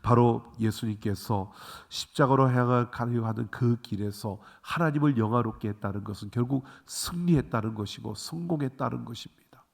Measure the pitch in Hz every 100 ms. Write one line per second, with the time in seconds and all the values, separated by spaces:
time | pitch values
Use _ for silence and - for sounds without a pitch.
0 | 113 120 120 117 - - 110 - 113 104
1 | 107 98 - 104 95 - - - - -
2 | - - 135 131 131 123 123 123 120 -
3 | 120 120 113 110 113 - 123 117 - 98
4 | 104 101 110 98 - - - 160 165 147
5 | 147 123 107 120 113 - 107 104 101 101
6 | 104 98 104 120 120 135 - - - -
7 | - 175 175 151 - 117 110 110 104 -
8 | 113 107 - 165 170 160 135 - 123 123
9 | 120 113 - _ _ - _